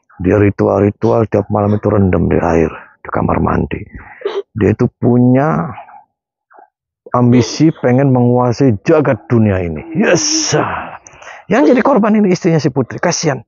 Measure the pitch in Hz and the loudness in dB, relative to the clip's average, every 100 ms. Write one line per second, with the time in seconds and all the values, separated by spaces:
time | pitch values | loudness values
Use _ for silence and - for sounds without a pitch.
0 | _ - 90 101 101 101 104 101 104 - | _ -6 0 2 2 2 0 2 0 0
1 | 113 117 110 104 - 104 104 104 104 104 | 0 0 0 -2 -2 -2 0 0 0 2
2 | 95 87 85 78 82 82 78 - - _ | 2 2 0 0 2 0 0 -4 -20 _
3 | - - - - 57 - - - - - | -10 -4 -2 -2 -2 -2 -4 -8 -12 -20
4 | - - - - - 110 98 110 123 - | -20 -12 -10 -10 -8 -2 0 0 -2 -2
5 | 120 123 123 127 151 156 165 - - - | 0 2 2 2 0 -2 -6 -10 -20 -20
6 | _ _ _ _ _ - - _ _ _ | _ _ _ _ _ -20 -20 _ _ _
7 | - 123 123 123 117 - 160 - 127 123 | -6 0 2 2 0 0 0 0 0 2
8 | 139 127 120 123 123 113 139 101 - 160 | 2 2 2 2 0 0 0 0 0 0
9 | 139 - - 120 107 92 87 76 - - | 2 -2 0 2 2 0 -4 -8 -8 -2
10 | 226 175 - - 151 151 - - - - | 0 0 0 -4 -2 -4 -4 -6 -12 -18
11 | - - - - - 226 311 254 233 254 | -20 -20 -20 -14 -2 0 2 2 2 0
12 | 214 214 202 175 165 165 151 135 120 - | 2 2 0 0 0 0 0 -2 -4 -4
13 | 175 - 160 127 | -4 -2 -4 -4